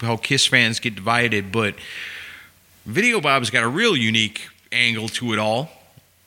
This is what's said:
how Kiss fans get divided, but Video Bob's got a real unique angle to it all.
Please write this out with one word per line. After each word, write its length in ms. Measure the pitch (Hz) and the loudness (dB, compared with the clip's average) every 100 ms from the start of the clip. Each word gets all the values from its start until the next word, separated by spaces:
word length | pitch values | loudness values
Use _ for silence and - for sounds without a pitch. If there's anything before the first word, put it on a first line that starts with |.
how 160 | 117 113 | -2 -2
Kiss 280 | - 135 - | 0 2 4
fans 340 | 127 117 113 | 4 2 0
get 140 | 120 95 | -4 -4
divided, 540 | 101 120 120 107 98 | 0 2 2 0 -2
but 240 | 110 104 - - - - - - - - _ _ - - | 0 -2 -4 -12 -12 -12 -14 -16 -18 -20 _ _ -18 -6
Video 340 | 127 240 220 | 0 2 2
Bob's 280 | 147 135 113 | 2 2 2
got 140 | 123 | 2
a 40 | 117 | 2
real 280 | 151 233 147 | 2 2 2
unique 520 | 110 110 107 - - - - | 2 2 0 -4 -16 -18 -6
angle 360 | 120 120 110 110 | 0 0 0 -4
to 240 | - 120 | -4 -2
it 60 | 107 | 0
all. 300 | 107 117 160 - - - _ _ | 0 0 -4 -12 -20 -20 _ _